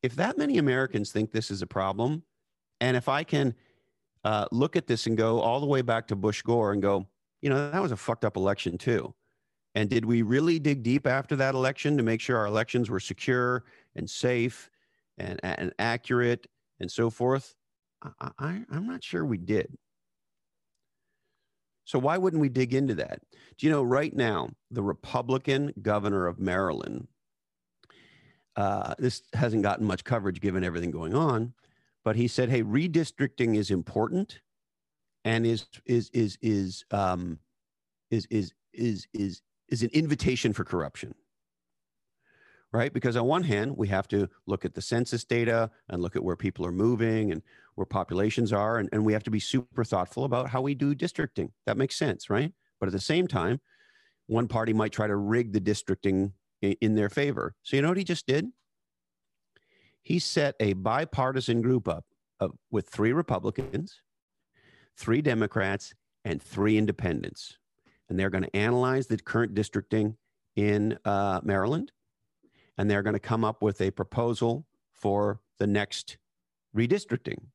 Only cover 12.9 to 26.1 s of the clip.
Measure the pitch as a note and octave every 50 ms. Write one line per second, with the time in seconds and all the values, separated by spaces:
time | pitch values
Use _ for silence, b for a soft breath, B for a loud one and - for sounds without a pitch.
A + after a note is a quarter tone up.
12.9 | G#2+ F#2 - - - - - - B2+ B2 B2 B2 B2 B2 A#2+ b b b b b
13.9 | b - - - - - - B2+ B2+ A#2+ A#2 A2+ - - - - _ _ _ _
14.9 | _ _ _ _ _ - F#2 F#2 F#2 - - F#2 F2 - - F2+ - - G#2 A#2
15.9 | A#2 A#2 _ - B2+ B2 B2 A#2+ A#2+ A#2+ - - _ _ _ _ _ _ G2 F2
16.9 | - - A#2+ A2+ A2 - A#2+ B2+ C3 C3+ - - - _ _ _ _ _ _ _
17.9 | _ _ - C#3+ - _ - - - - C#3 D3+ F3 G3+ A#3+ - - D3+ F#3+ A#3
18.9 | C4 C4 - - - F3 D#3+ C#3+ A#2 F#2 F2 F2+ G#2+ G2+ - - - - _ _
19.9 | _ _ _ _ _ _ _ _ _ _ _ _ _ _ _ _ _ _ _ _
20.9 | _ _ _ _ _ _ _ _ _ _ _ _ _ _ _ _ _ _ _ -
21.9 | - C#3 B2 C#3+ E3 F#3+ F#3 F#3 E3 D#3 D3+ C3+ A#2+ C3 C3 A#2+ B2 C3 C#3 C3+
22.9 | A2 D#2 B1 - - - _ _ B B B B B B - D3+ D#3 D3 C3 A#2+
23.9 | B2 C3+ D3 D#3+ - - A#2+ A2+ G#2 E2+ B1+ A#1 - _ _ _ - A#2 G2+ G2+
24.9 | E2 - - - - B2 B2 A#2+ C3 C3 C3+ - C3+ C3+ C#3+ C#3+ - G#2 G2 G#2+
25.9 | G#2 G#2 G2 G#2